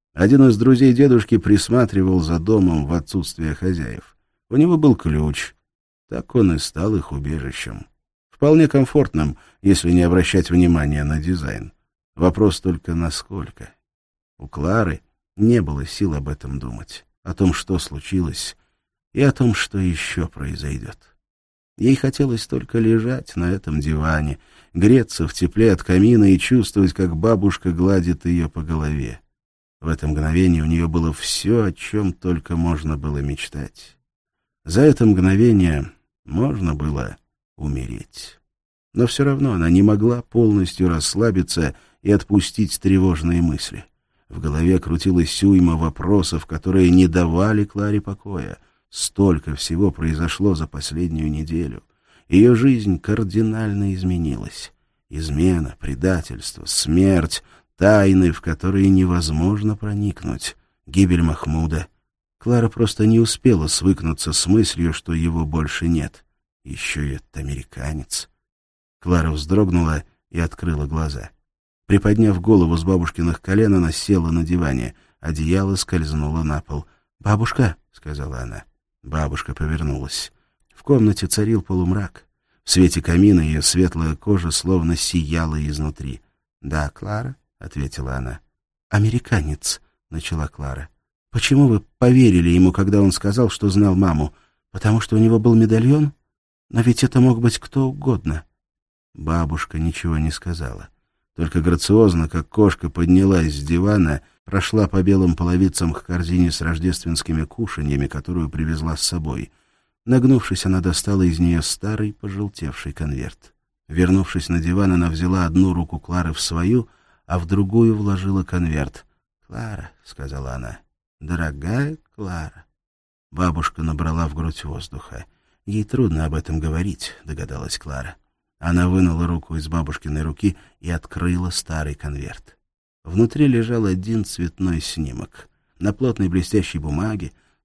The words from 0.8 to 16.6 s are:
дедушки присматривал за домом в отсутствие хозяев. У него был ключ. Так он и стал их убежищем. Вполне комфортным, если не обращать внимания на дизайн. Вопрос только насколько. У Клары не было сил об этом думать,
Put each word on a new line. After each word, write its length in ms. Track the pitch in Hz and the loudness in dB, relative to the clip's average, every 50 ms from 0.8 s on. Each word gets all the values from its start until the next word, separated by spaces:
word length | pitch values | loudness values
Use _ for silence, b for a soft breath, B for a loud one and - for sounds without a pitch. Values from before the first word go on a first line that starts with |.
| 135 131 120 | 6 6 6
дедушки 440 | 120 143 139 123 117 104 - 117 | 6 6 6 6 4 4 2 0
присматривал 840 | 101 - 101 104 98 - - 113 127 120 - 95 98 92 92 92 90 | 0 4 4 2 2 2 2 2 2 2 2 2 2 2 2 2 2
за 180 | 80 78 85 82 | 2 0 -2 -2
домом 460 | 82 101 110 107 92 90 82 76 71 | 0 2 2 4 4 2 2 0 -2
в 80 | 71 87 | -2 -4
отсутствие 600 | 85 71 - - 95 78 - - - 80 78 73 | -4 -4 -4 -6 -6 -6 -6 -8 -8 -8 -8 -6
хозяев. 600 | - 92 92 90 82 71 58 55 - - _ _ _ _ _ _ _ _ _ | -4 -4 -4 -4 -4 -6 -8 -10 -14 -16 _ _ _ _ _ _ _ _ _
У 60 | 113 | 2
него 220 | 135 156 180 175 | 2 4 4 4
был 180 | 156 156 143 117 | 4 4 4 4
ключ. 600 | - - 82 76 76 76 76 71 - - - - _ _ _ _ _ _ _ _ _ _ _ | 4 0 -2 0 0 0 -2 -4 -6 -8 -12 -14 _ _ _ _ _ _ _ _ _ _ _
Так 260 | - - - - - | -10 -10 -10 -2 2
он 180 | 123 107 92 82 | 2 4 4 2
и 40 | |
стал 380 | 73 - - - 78 90 107 107 | 0 -4 -6 -6 -4 -2 -2 -2
их 160 | 90 - - | -2 -4 -6
убежищем. 760 | 71 69 69 71 78 78 65 65 - - - 57 53 50 - - _ _ _ _ _ _ _ _ | -10 -8 -8 -6 -6 -6 -8 -10 -12 -12 -12 -12 -14 -16 -18 -20 _ _ _ _ _ _ _ _
Вполне 400 | _ _ 143 147 156 165 160 143 | _ _ 4 6 6 6 6 6
комфортным, 680 | - 139 135 - - 147 120 - - 78 78 73 69 b b b b b | 4 2 2 4 2 2 2 2 0 -2 -2 -2 -4 b b b b b
если 300 | - 98 98 - - 85 | 2 4 4 4 4 4
не 120 | 87 87 87 | 4 4 4
обращать 460 | 85 90 92 85 - - 95 82 - | 4 4 4 2 2 2 0 0 2
внимания 540 | 87 90 87 85 85 80 73 73 73 73 73 | 4 4 6 6 4 2 2 0 -2 -2 -2
на 160 | 73 78 76 | -2 -4 -2
дизайн. 540 | 76 87 92 85 73 67 52 53 50 - - _ _ _ _ _ _ _ _ | -2 -4 -4 -4 -6 -8 -10 -10 -12 -16 -18 _ _ _ _ _ _ _ _
Вопрос 460 | - 82 90 80 95 107 98 78 - | 0 0 0 2 2 2 2 2 0
только 340 | - 92 85 82 - - 82 | -4 -4 -4 -4 -6 -6 -4
насколько. 760 | 82 82 80 - - - - 95 95 67 - - - - - _ _ _ _ _ _ _ _ _ _ _ _ _ | -4 -4 -4 -6 -8 -10 -12 -12 -12 -12 -12 -16 -20 -20 -20 _ _ _ _ _ _ _ _ _ _ _ _ _
У 100 | _ 71 | _ -20
Клары 540 | 71 - 71 71 87 101 113 107 85 71 - - _ _ _ _ _ _ | -14 -8 -6 -2 0 0 0 0 0 -4 -6 -10 _ _ _ _ _ _
не 260 | - 104 113 120 117 | 0 2 4 4 2
было 240 | 87 73 71 71 69 | 2 -2 -4 -6 -8
сил 280 | - - - 104 90 76 | -10 -6 -4 -2 -2 -2
об 160 | 71 69 71 | -4 -6 -8
этом 300 | 71 - - 65 69 | -10 -10 -10 -10 -10
думать, 460 | 67 | -10